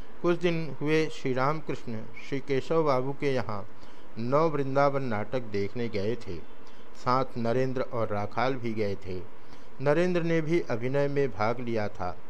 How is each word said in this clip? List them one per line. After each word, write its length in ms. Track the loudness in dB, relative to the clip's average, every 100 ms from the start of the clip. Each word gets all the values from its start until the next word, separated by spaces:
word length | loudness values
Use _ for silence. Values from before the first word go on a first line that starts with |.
| -4 0
कुछ 160 | 0 2
दिन 380 | 2 0 -2 -2
हुए 260 | 2 2 2
श्री 260 | 0 0
रामकृष्ण 680 | 2 2 0 -2 -2 -2 -2 -2 -4 -2
श्री 100 | -2
केशव 440 | 0 0 2 2
बाबू 320 | 2 2 0 0
के 140 | 0
यहाँ 320 | 0 0 -2 -2 -4 -4 -4 -4 -2
नव 320 | 2 2 4
वृंदावन 540 | 2 2 4 4 2
नाटक 360 | 0 0 0 -2
देखने 500 | 0 0 0 0 -2
गए 260 | 0 0 -2
थे। 200 | -2 -2 -2 -4 -4 -4 -4 -2
साथ 300 | 2 2 2 0
नरेंद्र 440 | 0 2 2 0
और 260 | -2 0 0
राखाल 460 | 0 0 0 0
भी 200 | 0 -2
गए 220 | 0 0 -2
थे। 260 | -2 -2 -2 -4 -4 -4 -4 0
नरेंद्र 400 | 2 2 2 2
ने 200 | 2 2
भी 200 | 2 0
अभिनय 460 | 0 0 0 2 2
में 220 | 2 0
भाग 300 | 2 0 0
लिया 280 | -2 0 -2
था। 300 | -2 -2 -2